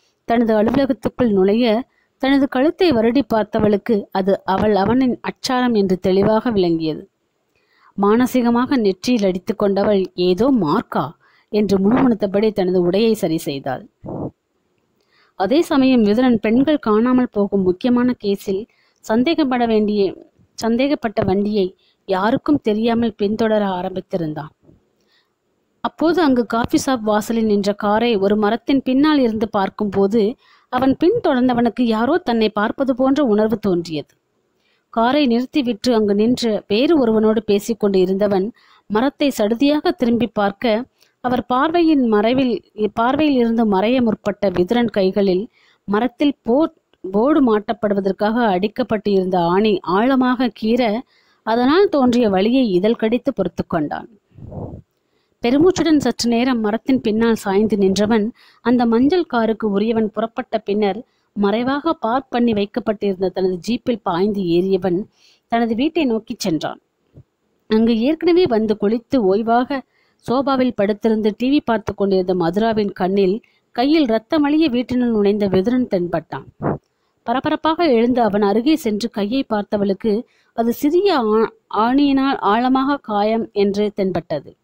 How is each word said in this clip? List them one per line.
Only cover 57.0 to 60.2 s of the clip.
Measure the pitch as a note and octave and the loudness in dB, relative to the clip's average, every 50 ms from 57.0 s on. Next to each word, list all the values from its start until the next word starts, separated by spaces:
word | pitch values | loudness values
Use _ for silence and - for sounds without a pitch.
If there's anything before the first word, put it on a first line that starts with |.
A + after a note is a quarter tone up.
பின்னால் | - A3+ G#3 A3 A#3 A#3 A3+ | 0 -2 0 0 0 0 0
சாய்ந்து | G#3+ - G3+ F#3+ G3 A3 G#3 G#3+ G3 | -2 -2 -2 0 0 2 2 0 2
நின்றவன், | G3 F#3+ F#3+ F#3 G#3 G#3 A#3 A3 G3+ A3+ - _ _ _ _ _ | 2 0 2 0 0 2 2 0 0 -2 -6 _ _ _ _ _
அந்த | _ A#3 B3+ A#3+ B3 | _ 0 2 2 2
மஞ்சள் | A#3 A3+ A#3 B3+ C#4+ F#4 F4+ E4 | 2 2 2 2 2 2 0 -2
காருக்கு | - - A#3+ A3+ G#3+ A3 G#3 - G#3+ | -2 -2 -2 0 0 -2 -2 -2 -2
உரியவன் | G3 G3 G#3 A3+ A#3 A3 A3 G3+ | -2 0 0 0 0 -2 -2 -2
புறப்பட்ட | - G#3+ | -4 -6